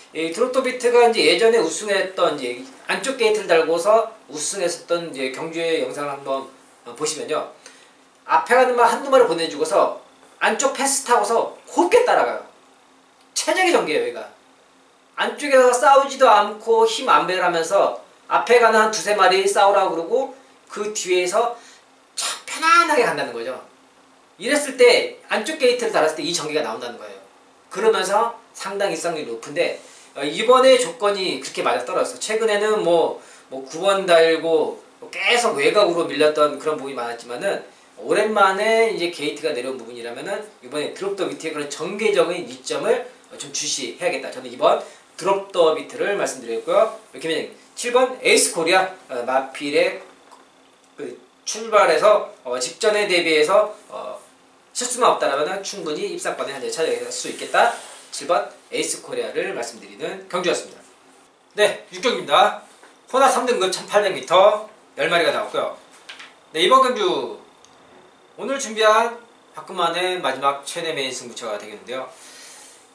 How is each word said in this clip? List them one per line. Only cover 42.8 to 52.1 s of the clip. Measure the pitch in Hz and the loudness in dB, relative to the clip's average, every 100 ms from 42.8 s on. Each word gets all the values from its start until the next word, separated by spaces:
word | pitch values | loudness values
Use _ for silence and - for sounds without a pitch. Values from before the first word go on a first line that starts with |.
| 180 247 - - - - | -2 -2 -4 -18 -20 -18
좀 | 143 | -12
주시해야겠다. | - 151 - 120 - 175 - 131 | -8 -6 -6 -8 -6 -4 -4 -8
저는 | 127 127 | -12 -14
이번 | 123 151 - - - _ - | -2 2 2 -2 -18 _ -6
드롭 | 170 196 - | -2 -2 -2
더 | 180 160 147 | 2 2 2
비트를 | 139 - 185 202 | -4 -6 -4 -2
말씀드렸고요. | 143 131 113 113 - 196 220 - - 131 | -4 -6 -8 -6 0 0 0 -2 -16 -10
김현님, | 156 151 107 - - - | -6 -6 -6 -14 -20 -10
칠 | 240 | -2
번 | 240 254 - | 2 0 0
에이스 | 151 254 - | 2 2 2
코리아, | - 165 185 185 - - | -2 0 2 0 -6 -10
어, | 127 120 | -8 -2
마필의 | 131 135 - 143 151 185 - - - _ - _ _ _ _ _ - | -2 -4 -8 -2 0 0 -4 -14 -20 _ -20 _ _ _ _ _ -16
그 | 135 - - _ - | -14 -14 -20 _ -12
출발에서, | 220 226 208 180 156 208 | -10 0 4 4 4 4